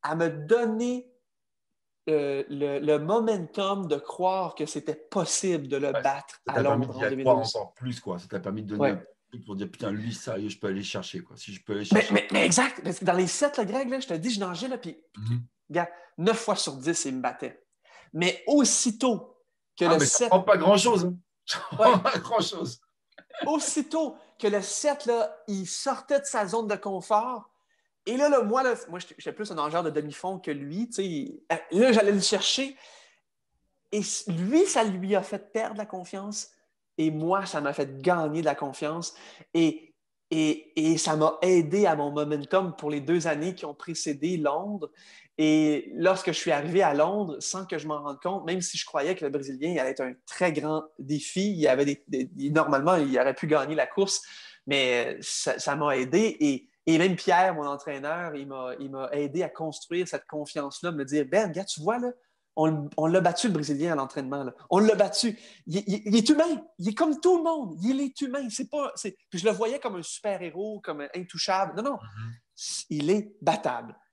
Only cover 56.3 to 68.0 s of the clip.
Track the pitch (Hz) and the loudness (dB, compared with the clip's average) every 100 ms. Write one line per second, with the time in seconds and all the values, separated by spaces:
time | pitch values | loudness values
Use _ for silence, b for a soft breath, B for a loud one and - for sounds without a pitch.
56.3 | 165 151 131 - _ - 160 180 175 - | 2 2 2 -6 _ 2 4 4 2 2
57.3 | 180 185 165 147 143 - 139 139 165 175 | 4 4 2 -4 -6 -8 -8 -6 -6 -6
58.3 | 147 139 135 127 127 139 135 135 143 147 | -8 -10 -10 -10 -8 -10 -8 -6 -2 -2
59.3 | 147 170 - 160 151 - 170 180 139 - | -2 -4 -4 -8 -8 -6 -4 -4 -6 -8
60.3 | 151 147 - 143 - 170 160 131 147 135 | -10 -8 -6 -8 -6 -6 -4 -2 -2 2
61.3 | 180 214 170 190 - 156 240 247 247 _ | 2 0 -4 -8 -4 -2 -2 -2 -8 _
62.3 | _ _ - 156 156 147 - 160 175 175 | _ _ 2 2 2 -4 0 2 4 4
63.3 | 170 240 165 147 139 165 156 135 - 131 | 2 0 0 0 -2 0 0 -2 -6 -6
64.3 | 139 131 - B 180 214 208 196 - 233 | -6 -8 -10 B 4 6 6 4 2 -2
65.3 | - B B - 165 202 202 208 220 220 | -2 B B -4 -4 -2 -2 4 4 6
66.3 | 294 339 294 - _ 180 220 320 294 359 | 4 4 0 -6 _ -4 0 0 2 4
67.3 | 359 330 320 233 156 196 269 | 4 4 -2 -4 -4 -2 0